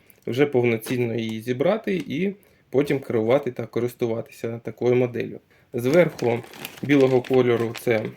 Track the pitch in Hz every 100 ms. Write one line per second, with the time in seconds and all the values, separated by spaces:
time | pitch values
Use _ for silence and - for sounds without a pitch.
0 | _ _ - 120 143 127 120 113 - 123
1 | 120 117 113 110 110 123 165 220 214 185
2 | - 135 190 190 _ _ _ 127 147 139
3 | - 117 110 135 - 123 117 117 120 -
4 | 120 113 - - 117 113 113 - 120 123
5 | 123 117 110 107 - _ _ 120 120 170
6 | 160 - 120 120 - - - - 127 143
7 | 131 127 123 131 123 117 113 113 - 110
8 | -